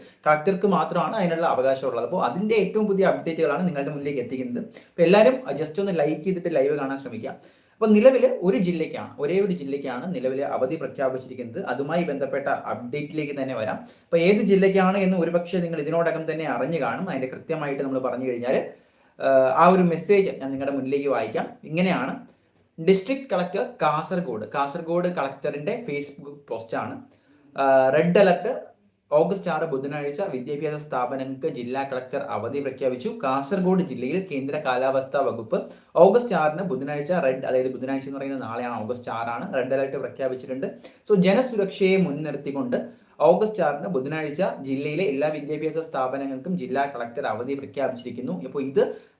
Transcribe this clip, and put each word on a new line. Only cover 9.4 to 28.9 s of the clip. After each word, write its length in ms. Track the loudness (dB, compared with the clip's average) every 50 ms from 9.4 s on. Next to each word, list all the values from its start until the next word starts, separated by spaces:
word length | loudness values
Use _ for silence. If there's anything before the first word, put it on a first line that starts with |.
ഒരു 120 | 2 2
ജില്ലയ്ക്കാണ് 640 | 0 -4 -4 -6 -6 -6 -6 -6 -8 -6 -6 -6 -6
നിലവിൽ 280 | -4 -2 -2 -2 -2
അവധി 340 | -4 -4 -2 -2 -2 -2 -2
പ്രഖ്യാപിച്ചിരിക്കുന്നത്. 880 | -4 -6 -6 -4 -2 -2 -2 -2 -4 -8 -12 -12 -12 -12 -10 -8 -8 -6
അതുമായി 400 | -4 -4 -4 -2 -2 0 0 0
ബന്ധപ്പെട്ട 420 | 0 -2 -2 -4 -4 -4 -4 -2
അപ്ഡേറ്റിലേക്ക് 960 | -2 -4 -4 -4 -6 -8 -8 -8 -6 -6 -6 -6 -6 -6 -6 -6 -6 -6 -6
തന്നെ 120 | -6 -4 -4
വരാം. 220 | -4 -4 -4 -6
അപ്പൊ 420 | -6 -10 -16 -20 _ _ _ 2 4
ഏത് 180 | 6 6 4
ജില്ലയ്ക്കാണ് 640 | 4 4 4 6 6 6 6 4 4 4 4 4 2
എന്ന് 180 | 2 2 2
ഒരുപക്ഷെ 420 | 2 2 0 0 -2 -2 -2 -2 -2
നിങ്ങൾ 200 | -2 -2 -4 -4
ഇതിനോടകം 540 | -4 0 0 2 2 2 0 -2 -2 -4
തന്നെ 120 | -4 -4 -4
അറിഞ്ഞു 360 | -4 -2 -2 -2 -2 -2 -2
കാണും. 300 | -2 -2 -2 -4 -4 -4
അതിന്റെ 160 | -4 -4 -4
കൃത്യമായിട്ട് 560 | -6 -8 -8 -6 -6 -4 -4 -2 -4 -2 -2
നമ്മൾ 160 | -2 -2 -2 -2
പറഞ്ഞു 280 | -2 -2 -2 -2 -2
കഴിഞ്ഞാൽ, 440 | -4 -4 -2 0 0 0 0 -2 -4 -8 -18 _ _ _ _ _ _ _ -2
ആ, 80 | 2 4 6 6 6 6 6
ആ 120 | 8 8 8
ഒരു 140 | 8 8
മെസ്സേജ് 480 | 6 4 2 0 2 4 4 4 4 2
ഞാൻ 200 | -2 -6 -6 -6
നിങ്ങളുടെ 260 | -6 -4 -4 -4 -2
മുന്നിലേക്ക് 320 | -2 -2 -2 -2 0 0 0
വായിക്കാം. 400 | 0 0 -2 -2 -4 -6 -6 -6 -10 -16 -12
ഇങ്ങനെയാണ്. 600 | -4 -2 0 2 2 2 0 -2 -4 -6 -10 -14 -18 _ _ _ _ _ _ _ _ _ 0 4
ഡിസ്ട്രിക്ട് 460 | 4 4 4 2 -2 -4 -4 -4 -2
കളക്ടർ 380 | -2 -2 -2 -2 -2 -4 -4 -4 -4 -2
കാസർഗോഡ്, 640 | 0 0 0 0 -2 -2 -4 -4 -4 -4 -6 -8 -8 -6 -4
കാസർഗോഡ് 540 | -4 -2 -2 -4 -6 -4 -2 -2 0 0 -2 -2
കളക്ടറിന്റെ 720 | -4 -4 -6 -6 -6 -6 -6 -6 -4 -4 -4 -6 -6 -6 -6
Facebook 480 | -6 -6 -8 -8 -12 -16 -18 -18 -18 -18 -12 -10
പോസ്റ്റാണ്. 540 | -10 -10 -8 -8 -6 -6 -6 -8 -10 -12 -16 -20 _ _ _ _ _ _ _ _ -4 0
ആ, 320 | 2 4 6 6 6 6
റെഡ് 280 | 4 4 4 6 6 8
അലർട്ട് 500 | 8 6 6 4 0 -4 -4 -6 -8 -14 -20 _ _ _